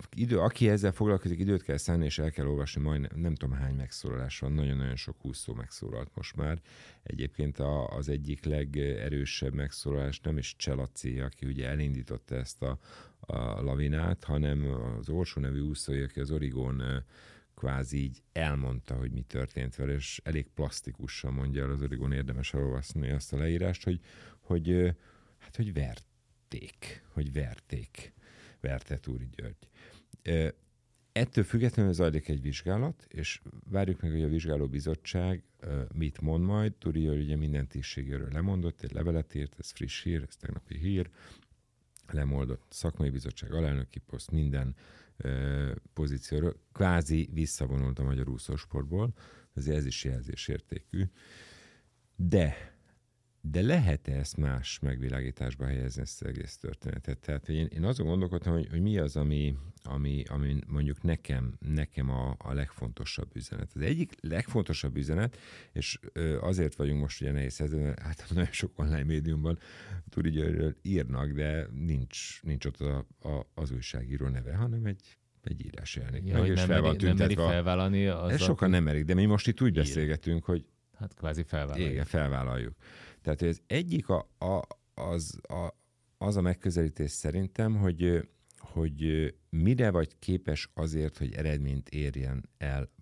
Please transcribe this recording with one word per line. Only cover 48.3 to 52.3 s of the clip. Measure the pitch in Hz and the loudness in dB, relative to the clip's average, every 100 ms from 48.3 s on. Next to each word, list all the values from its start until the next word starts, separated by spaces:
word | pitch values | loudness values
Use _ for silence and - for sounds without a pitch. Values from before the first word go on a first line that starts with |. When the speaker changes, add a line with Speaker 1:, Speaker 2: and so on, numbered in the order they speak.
| 62 - 69 - 73 69 90 117 - - - - | -4 -4 -6 -4 -4 -2 0 0 -4 -14 -20 -10
Speaker 1:
ezért | 73 69 76 | -4 0 2
ez | 67 | 0
is | - | -2
jelzésértékű. | 65 64 58 62 - - - - - 92 95 - - - - - - - _ _ _ - | -2 -4 -4 -8 -4 -6 -6 -10 -4 -2 -2 -4 -20 -20 -20 -20 -20 -20 _ _ _ 0
De, | 87 | 4